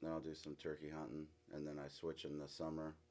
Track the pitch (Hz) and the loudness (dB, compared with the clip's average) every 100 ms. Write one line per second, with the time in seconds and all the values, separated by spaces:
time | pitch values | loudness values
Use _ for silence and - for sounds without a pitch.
0 | 80 80 80 78 78 73 82 76 76 78 | 0 2 2 -2 -4 -2 0 0 0 0
1 | 67 76 78 - - 76 73 73 71 - | 0 0 -2 -8 -6 -2 0 0 -2 0
2 | 82 78 73 73 71 - 80 78 78 78 | 0 0 0 0 -2 0 2 2 0 -4
3 | - | -12